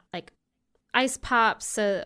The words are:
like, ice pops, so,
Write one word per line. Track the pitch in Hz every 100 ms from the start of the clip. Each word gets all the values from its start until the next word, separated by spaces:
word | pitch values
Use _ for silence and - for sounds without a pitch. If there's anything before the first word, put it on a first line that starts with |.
| _
like, | 175 - _ _ _ _ _ _
ice | 240 262 -
pops, | - 240 220 - -
so, | - 208 196